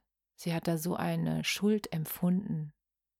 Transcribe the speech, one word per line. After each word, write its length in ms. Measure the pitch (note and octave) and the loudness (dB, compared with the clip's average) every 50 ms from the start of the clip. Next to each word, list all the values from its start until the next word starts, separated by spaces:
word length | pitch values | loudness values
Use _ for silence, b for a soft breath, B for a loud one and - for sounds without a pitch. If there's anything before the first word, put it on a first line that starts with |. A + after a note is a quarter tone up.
| _ _ _ _ _ _ _ | _ _ _ _ _ _ _
sie 180 | - - E3+ E3 | -8 -6 -4 -4
hat 140 | E3 - | 0 0
da 100 | E3+ E3 | 0 0
so 180 | D#3 D#3+ F3+ F3 | 0 0 -2 -2
eine 480 | - F3 E3+ E3 E3 E3 D#3+ D#3+ D#3+ D#3 | 0 0 0 0 0 0 0 0 0 0
Schuld 500 | - - - G3 G#3 G#3+ G#3 - - - | -2 0 2 2 4 4 2 0 -2 -4
empfunden, 800 | D#3+ D#3 - - - F3+ F3+ F3+ F#3 G3+ - E3 D#3 D3+ D3 - _ _ _ _ _ _ _ _ | -4 -4 -4 -2 0 2 4 4 2 2 0 -2 -2 -4 -6 -10 _ _ _ _ _ _ _ _